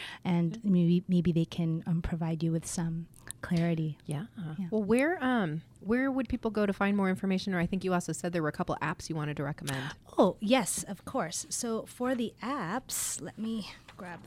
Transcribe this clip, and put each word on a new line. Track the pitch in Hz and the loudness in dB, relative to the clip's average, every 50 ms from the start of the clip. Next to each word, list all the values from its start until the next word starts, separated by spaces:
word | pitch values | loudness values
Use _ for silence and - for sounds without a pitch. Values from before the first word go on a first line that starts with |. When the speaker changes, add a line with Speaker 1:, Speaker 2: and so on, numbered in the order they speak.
| - - - - - | -12 -14 -12 -6 -2
Speaker 1:
and | 185 175 170 170 165 185 233 | 2 2 2 2 2 0 -2
Speaker 2:
Okay. | 226 202 | 2 4
Speaker 1:
maybe, | 185 180 175 170 175 175 - - | 4 6 6 6 4 4 4 4
maybe | 180 175 165 180 | 2 4 4 4
they | 160 165 165 | 4 2 2
can, | - - - 170 160 160 165 - | 0 0 -2 0 0 0 0 0
um, | - 165 170 | 0 0 0
provide | - - 175 160 170 160 165 156 | 0 -2 -2 -2 -2 -2 0 0
you | 165 165 | 0 0
with | 160 165 - | 0 0 -2
some | - - - 165 165 160 165 170 - - - - - - - | -4 -4 -2 -2 -2 -2 -4 -6 -10 -14 -16 -16 -16 -12 -10
clarity. | - - 180 170 170 170 170 160 160 156 147 - - | -4 0 2 2 2 2 2 2 0 -2 -4 -6 -6
Speaker 2:
Yeah. | - 151 143 196 - - - 170 151 165 175 | -6 -4 -4 -6 -8 -10 -8 -8 -6 -6 -6
Speaker 1:
Yeah. | 190 170 | -4 -2
Speaker 2:
Well, | 214 220 | 0 0
where, | 208 190 226 247 269 320 359 339 | 4 4 4 4 4 4 2 2
um, | 277 254 254 233 196 160 151 165 - - - - | 2 2 2 2 2 2 0 -4 -6 -10 -16 -8
where | - 190 226 247 269 277 | -2 0 2 2 2 2
would | 262 262 254 - | 0 0 0 -2
people | - 233 - 226 | -2 -2 -2 0
go | 208 214 208 | 0 2 2
to | 202 | 2
find | 190 - 202 196 202 | 2 2 2 2 4
more | 202 196 190 | 4 4 2
information? | 185 214 - 196 190 185 185 202 185 | 2 2 0 0 0 0 0 0 0
Or | 175 | 0
I | 170 | 0
think | 170 - 185 185 | 0 0 -2 0
you | 185 185 | 2 2
also | 175 175 - | 2 0 -2
said | 156 - - 175 | -4 -4 -4 -2
there | 170 175 | 0 0
were | 156 151 | 0 0
a | |
couple | 147 - 175 - 151 - | 0 -2 -2 -2 -2 -2
apps | - 156 - - - - | -2 -4 -4 -4 -6 -6
you | 165 | -4
wanted | 156 151 147 147 | -4 -4 -4 -4
to | - 143 | -4 -4
recommend. | 139 151 - 160 143 135 131 131 151 - - - - - - | -4 -6 -6 -6 -6 -4 -4 -6 -8 -10 -12 -16 0 4 4
Speaker 1:
Oh, | 254 185 - - | 6 6 4 2
yes, | - 196 254 262 196 - - - - - | 2 4 4 4 4 2 -2 -4 -6 -8
of | 196 - - | -10 -10 -8
course. | - - 262 180 160 - - - - | -6 -4 -4 -4 -4 -4 -8 -8 -6
So | - - - 233 226 214 - | -6 -4 -4 -2 -4 -4 -4
for | - - - 247 247 269 | -6 -6 -4 -2 0 0
the | 240 240 - - - | 0 -2 -4 -6 -6
apps, | - 233 285 285 185 160 196 262 - - - - - - - - | -6 -4 -4 -4 -4 -4 -4 -4 -6 -6 -6 -4 -4 -4 -6 -6
let | 135 - - - | -8 -10 -10 -8
me | 214 226 226 220 185 - - - - - - | -6 -4 -4 -4 -6 -8 -12 -18 -20 -20 -16
grab | - 196 180 170 160 - | -14 -12 -12 -12 -14 -16